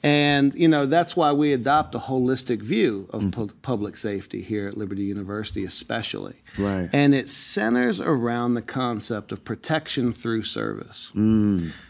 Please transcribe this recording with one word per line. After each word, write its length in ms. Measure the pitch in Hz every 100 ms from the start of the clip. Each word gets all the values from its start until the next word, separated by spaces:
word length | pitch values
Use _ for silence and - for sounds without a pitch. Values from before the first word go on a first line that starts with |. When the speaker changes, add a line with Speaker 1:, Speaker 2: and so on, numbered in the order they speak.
Speaker 1:
And, 500 | 147 147 147 143 139
you 140 | - 165
know, 180 | 151 139
that's 300 | 165 165 175
why 160 | 151
we 200 | 143 147
adopt 440 | 135 120 147 147 123
a 20 |
holistic 640 | - 131 127 131 - 113
view 460 | 107 208 160 98 98
of 120 | 110
Speaker 2:
Mm. 100 | 101
Speaker 1:
pu-, 180 | 90 104 -
public 340 | - 117 101 -
safety 460 | 107 98 - 104
here 260 | 95 104 101
at 80 | 104
Liberty 260 | 101 98
University, 640 | 101 101 98 104 104 101
especially. 720 | 92 - - 113 113 50 50 - - -
Speaker 2:
Right. 320 | 101 95 87
Speaker 1:
And 200 | 139 143
it 140 | 139 -
centers 720 | - - - 110 120 123 139
around 540 | - 139 117 120 120
the 80 | 120
concept 680 | 110 131 123 110 - 107 -
of 100 | 101
protection 720 | - 113 - 160 156 - 120
through 300 | 113 117 113
service. 680 | 104 - 53 - - - - 101
Speaker 2:
Mm. 560 | 107 110 104 95 82 -